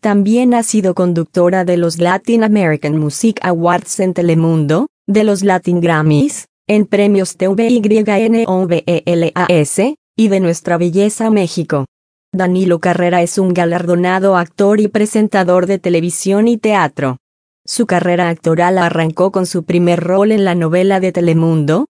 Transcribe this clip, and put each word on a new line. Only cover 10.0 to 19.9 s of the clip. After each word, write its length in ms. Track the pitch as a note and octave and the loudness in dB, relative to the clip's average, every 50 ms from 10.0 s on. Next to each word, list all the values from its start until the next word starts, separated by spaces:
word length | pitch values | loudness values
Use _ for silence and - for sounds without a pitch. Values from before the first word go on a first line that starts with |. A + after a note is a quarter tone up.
| _ _ _ | _ _ _
y 120 | - A3 G#3 | 0 0 2
de 100 | G3 F#3+ | 2 2
Nuestra 400 | F#3 E3+ E3+ - - F3+ F3 E3 | 0 0 -2 -2 -2 -4 -2 0
Belleza 500 | F3 F3 E3 G3 G3+ G#3+ G#3 - A3 A3 | 0 0 0 0 0 0 -2 -2 0 0
México. 560 | G#3+ G3+ F#3 E3 - F3+ D#3 - D#3 C#3+ C3 - _ _ _ _ _ _ _ _ - | 0 0 0 -2 -4 -6 -6 -4 -4 -4 -4 -6 _ _ _ _ _ _ _ _ -4
Danilo 440 | F#3 F#3 F3+ F3+ F#3 F#3+ F3+ E3+ E3 | -2 -2 0 0 0 0 0 0 0
Carrera 420 | - F3+ F3 - F3+ F3 F3+ F3 E3+ | 0 -2 0 0 0 0 2 0 0
es 160 | F3 - G3+ | 0 -2 -2
un 160 | F#3+ F#3 F3+ | -2 0 0
galardonado 840 | F3+ E3+ E3+ E3+ F3 F3 E3+ F3 F3 F3+ F3+ F#3 F#3+ F#3+ G3 F#3+ | 0 0 0 -2 -2 -2 -2 0 0 0 0 0 0 0 2 2
actor 440 | F3+ E3+ E3 _ - G3+ G3+ G#3+ G#3+ | 0 0 -4 _ 0 0 2 2 2
y 80 | G#3+ G#3 | 0 0
presentador 800 | - G#3+ G#3+ G#3+ - G#3+ G#3+ G#3+ - G3 F#3 F3 F3+ F#3 F3+ | 0 -2 -2 0 0 0 0 0 0 0 2 2 2 2 2
de 120 | F#3 G3 F#3 | 0 -2 -2
televisión 720 | - F3+ F3 E3 E3 F3 - - - F#3+ G3 G3+ A3 A#3 | -2 0 0 0 0 -2 -4 -4 -2 -2 0 2 2 2
y 80 | A#3+ | 0
teatro. 600 | G#3+ - A3 G#3+ F#3+ E3 C#3+ - - C#3+ C3 B2+ - _ _ _ _ _ _ _ _ _ | 0 0 0 0 0 0 -2 -2 -4 -4 -4 -6 -6 _ _ _ _ _ _ _ _ _
Su 220 | - - - A#3 | -10 -4 -4 -2
carrera 420 | G#3+ F#3 F3 - F3 F3 F3 F3+ E3+ | 0 0 -2 0 0 0 0 0 -2
actoral 500 | E3+ - - E3 D#3+ E3 F3 F3+ F#3+ F#3 | -4 -2 -2 -2 0 2 0 0 2 0
arrancó 520 | F3 E3+ E3+ E3 E3 D#3+ D#3 - F3+ F#3+ | 0 0 0 -2 -2 -2 0 0 -2 0
con 160 | F#3+ F#3+ F#3 | 0 -2 -4
su 160 | - - F3 E3 | -2 -4 -6 -4
primer 380 | - F3 F3 F3 F3 | -2 0 0 2 2